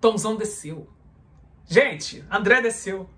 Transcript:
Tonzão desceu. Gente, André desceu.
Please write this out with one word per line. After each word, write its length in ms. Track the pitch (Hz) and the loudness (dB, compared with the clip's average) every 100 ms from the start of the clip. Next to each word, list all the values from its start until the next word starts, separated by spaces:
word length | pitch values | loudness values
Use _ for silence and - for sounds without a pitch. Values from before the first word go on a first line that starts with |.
Tonzão 360 | 226 214 214 214 | 4 2 -2 -4
desceu. 520 | 214 - 151 160 - - _ _ _ _ - _ - | -6 -8 -12 -14 -16 -20 _ _ _ _ -20 _ 2
Gente, 580 | 180 269 156 - - - | 4 4 0 -12 -14 -6
André 320 | 240 202 254 | -2 4 4
desceu. 480 | 233 - - 190 185 | 2 -4 -8 -10 -12